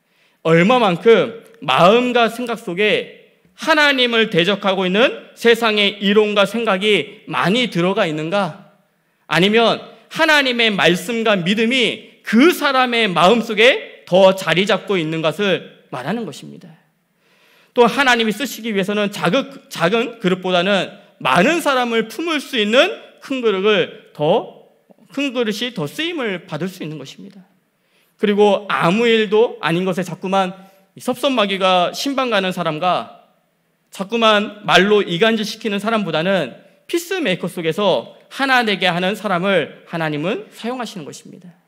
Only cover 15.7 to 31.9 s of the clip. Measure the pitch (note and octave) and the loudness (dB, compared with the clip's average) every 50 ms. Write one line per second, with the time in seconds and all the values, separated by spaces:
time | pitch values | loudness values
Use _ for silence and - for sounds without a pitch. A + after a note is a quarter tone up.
15.7 | - _ _ - - B2+ B2 C#3+ G3 A#3+ A3+ E3+ C3+ - - D3 C#3+ - - E3+ | -20 _ _ -14 -12 -10 -8 -6 -6 -6 -8 -10 -12 -16 -18 -20 -20 -20 -20 -20
16.7 | - _ _ _ _ _ _ _ _ _ _ _ _ _ _ _ _ _ _ _ | -20 _ _ _ _ _ _ _ _ _ _ _ _ _ _ _ _ _ _ _
17.7 | - B3 A#3+ A3+ A#3 B3 C#4 C4 A#3+ A#3 A3+ A3 G3+ G#3 C#4 - - - A3 A#3 | 2 4 4 4 4 2 2 2 4 2 2 -2 -2 -4 -4 -8 -8 -8 -8 -4
18.7 | G#3+ F#3+ F#3 F#3+ G3+ G#3 G#3 G3+ G3+ - - F3 F3+ C4+ - - - - - - | -2 -2 -2 -2 -2 -2 -2 -4 -4 -2 -2 0 0 0 -2 -4 -10 -20 -20 -16
19.7 | - - D#3+ F3 G#3+ A3+ A#3+ - - - - F3+ F#3 F#3 F3+ F#3 F3+ F3 E3+ F#3+ | -8 -2 -2 0 0 0 -2 -4 -6 -4 -2 -2 -2 -2 -2 -2 0 0 2 2
20.7 | G#3 F#3 D#3 A2+ - - - _ _ - C3+ C3 C3 E3 F3+ C4+ E4 E4+ - D4+ | 0 0 -2 -4 -8 -18 -20 _ _ -6 -2 0 2 4 4 2 2 0 0 0
21.7 | C4+ B3+ B3 A#3 A3+ A3+ A3 A3+ - - D#4+ F4 D#4+ C#4+ C#4 - - A#3+ G#3 G#3 | 0 0 0 -2 -2 -2 -4 -4 -6 -8 -6 -4 -4 -4 -6 -6 -4 -4 -2 0
22.7 | A3 C4 D#4+ G4 A#4 - - - - _ - - C#4 C4 A#3 A3+ G3 F#3 F#3+ G#3+ | 2 2 2 2 0 -10 -16 -20 -20 _ -12 -8 -6 -2 -2 -2 0 0 0 0
23.7 | G#3+ F#3 D3 A2+ - - - _ _ - D3 D#3 F#3+ B3 F#4+ - - - - _ | 2 2 0 -2 -6 -18 -20 _ _ -4 0 0 0 0 0 -4 -16 -20 -20 _
24.7 | _ _ _ _ - _ _ _ - C#4 C#4+ C#4 A3+ B3 A#3+ G#3+ G3+ G#3 A#3+ B3+ | _ _ _ _ -20 _ _ _ -8 -6 -6 -4 -2 -4 -4 -4 -4 -6 -6 -8
25.7 | A#3 - D3+ C#3+ - - D#4 E4 F4+ D#4 B3 A3 F#3+ F3 - - D#3+ C#3+ E3 F#3+ | -6 -8 -8 -8 -6 -8 -8 -6 -6 -6 -6 -6 -6 -8 -10 -10 -10 -8 -8 -8
26.7 | F#3 - - D#3 D#3 D3+ C3 C3 - - F#3+ G3 - G3 - _ _ _ _ _ | -10 -10 -12 -12 -12 -14 -16 -18 -18 -20 -20 -20 -20 -20 -20 _ _ _ _ _
27.7 | _ _ _ _ _ _ _ _ _ - - G3+ G#3 G3 G#3 G3+ G3 G#3 G#3 - | _ _ _ _ _ _ _ _ _ -4 -2 0 2 4 4 4 2 0 -2 -4
28.7 | D#3+ C3 D#3+ E3 F#3 A3 A#3+ A#3 A3+ A3 A3 G3 G#3 G#3+ A#3 B3+ - - - D3+ | -4 0 0 2 2 2 2 2 2 2 2 2 2 2 2 2 0 -4 -4 -2
29.7 | E3 E3+ F#3 F#3 F3+ F#3 F3+ - - - - F#3 F#3+ G3 F#3+ F#3 F#3 - - - | -2 -2 -2 -2 -2 -4 -4 -8 -8 -10 -6 -2 0 0 0 -2 -4 -12 -20 -20
30.7 | _ _ _ _ - - - - B3+ B3+ - C#4+ C4 A#3+ G#3 G3 G3 F#3 F#3+ F#3 | _ _ _ _ -20 -12 -6 -6 -6 -2 -2 -2 0 0 0 -2 -2 0 2 2
31.7 | F#3 F3+ F3 D#3+ | 2 2 2 0